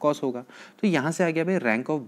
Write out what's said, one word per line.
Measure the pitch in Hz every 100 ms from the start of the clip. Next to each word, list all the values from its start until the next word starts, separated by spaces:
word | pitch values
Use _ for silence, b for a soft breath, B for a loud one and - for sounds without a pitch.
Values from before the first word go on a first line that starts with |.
| 147
course | 143
होगा, | 135 123 123 B B -
तो | 214
यहाँ | 160 147
से | 165
आ | 175
गया | 160
भाई | 165 185
rank | 120 113 131
of | 156